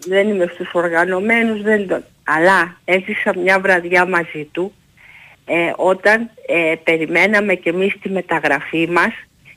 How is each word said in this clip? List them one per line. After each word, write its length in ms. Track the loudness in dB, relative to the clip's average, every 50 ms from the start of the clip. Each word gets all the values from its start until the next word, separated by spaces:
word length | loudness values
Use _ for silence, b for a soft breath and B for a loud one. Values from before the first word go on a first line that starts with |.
| -6
δεν 220 | -2 0 2 2 2
είμαι 220 | 0 0 -2 -2 -4
στους 160 | -8 -10 -6
οργανωμένους, 920 | -4 -2 -2 0 0 0 0 0 -2 -2 -2 0 0 0 0 -2 -2 -2
δεν 260 | 0 0 0 0 0 -2
τον, 160 | -6 -6 -8 _ _ _ -4
αλλά 520 | -2 0 2 4 4 4 4 2 -2 -6 _ _
έζησα 540 | -2 -2 -2 -2 -4 -6 -4 -2 -2 -2 0
μια 220 | 0 0 0 2
βραδιά 460 | 2 2 0 0 0 0 0 2 2
μαζί 420 | 2 0 -2 -2 -4 -8 -12 -12 -10
του, 200 | -6 -6 -6 -6 -8 _ _ _ B B B B B B B B B B _
ε, 280 | -4 -2 0 0 -2 -2
όταν, 540 | 0 2 2 2 4 4 4 4 4 0 -4 -12 -10 -6
ε, 280 | -2 0 0 2 0 0 0 0
περιμέναμε 720 | 0 0 0 0 0 2 2 2 4 2 2 2 0 0
κι 140 | -2 0 -2
εμείς 260 | 0 0 0 0 -2 -4
τη 60 | -6 -4
μεταγραφή 800 | -4 -4 -4 -2 -2 -2 0 0 0 -2 -2 -4 -2 -2 0 0
μας 220 | 2 2 2 0 -2 -6 -14 _ _ _ b b b